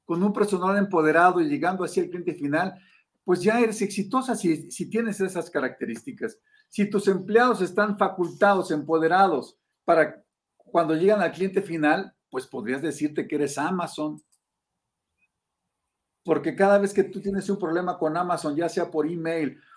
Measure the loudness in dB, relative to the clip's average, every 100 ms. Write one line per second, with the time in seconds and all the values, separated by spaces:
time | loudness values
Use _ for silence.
0 | -6 0 0 2 0 0 0 0 0 2
1 | 4 6 6 4 0 0 -2 -2 -4 -2
2 | -4 -4 -6 -6 -2 -2 -2 -6 _ _
3 | _ _ -2 0 2 4 2 0 -4 -4
4 | -2 -2 -2 -2 0 -2 -4 -10 -4 -2
5 | -2 -2 -4 -4 -4 -4 -4 -4 -8 -8
6 | -12 -10 -10 -10 _ _ _ -2 -2 0
7 | 0 0 2 4 4 2 -2 0 0 2
8 | 0 0 -4 2 4 4 0 -4 0 2
9 | 4 4 4 2 -4 _ _ _ 2 4
10 | 2 -2 _ _ _ _ _ 0 2 2
11 | 4 4 2 -2 -4 -2 -4 0 0 0
12 | -4 _ _ -10 -10 -8 -6 -4 -6 -4
13 | -6 -4 -4 -2 -2 -2 -4 -4 -6 -6
14 | -8 -10 _ _ _ _ _ _ _ _
15 | _ _ _ _ _ _ _ _ _ _
16 | _ _ -2 0 0 2 4 4 4 0
17 | 0 -2 -6 -4 -4 -4 -2 -2 -2 -2
18 | -2 -2 -2 -2 -2 -2 -2 -2 -2 -2
19 | -2 -2 -4 -2 -4 -6 _